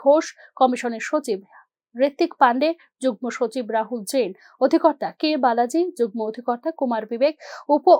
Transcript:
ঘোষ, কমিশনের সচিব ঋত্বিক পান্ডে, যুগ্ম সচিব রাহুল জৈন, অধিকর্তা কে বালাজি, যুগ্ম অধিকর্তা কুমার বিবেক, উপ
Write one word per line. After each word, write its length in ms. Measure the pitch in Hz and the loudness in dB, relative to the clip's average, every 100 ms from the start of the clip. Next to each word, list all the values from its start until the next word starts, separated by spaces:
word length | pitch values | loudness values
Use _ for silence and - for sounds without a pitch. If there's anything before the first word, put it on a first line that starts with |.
ঘোষ, 220 | 277 302 320 - - - | 2 2 2 -10 -10 0
কমিশনের 440 | 262 247 247 226 - | 0 0 -6 -8 -4
সচিব 300 | 302 294 196 196 - _ _ _ | -4 -4 -6 -8 -20 _ _ _
ঋত্বিক 380 | 233 277 285 339 - | -2 -2 0 -2 2
পান্ডে, 320 | 254 247 302 330 _ _ | 2 4 0 -2 _ _
যুগ্ম 240 | 262 208 240 | -6 -4 -6
সচিব 360 | - 233 254 214 220 | -4 -4 -4 -4 -4
রাহুল 240 | 220 240 196 | -2 -6 -4
জৈন, 200 | 269 202 190 _ - | -2 -2 -4 _ -2
অধিকর্তা 480 | 269 320 330 294 160 - | 2 4 2 0 -8 -4
কে 100 | 311 302 | -2 0
বালাজি, 380 | 240 233 240 320 359 339 | 0 2 0 0 -2 -2
যুগ্ম 200 | 233 226 214 | -4 -4 -8
অধিকর্তা 400 | 220 240 240 320 320 | -6 -6 -6 -6 -4
কুমার 240 | 262 226 214 | -2 -2 -4
বিবেক, 240 | 233 285 311 - - - | -2 -2 -2 -14 -10 0
উপ 100 | 285 - | 2 6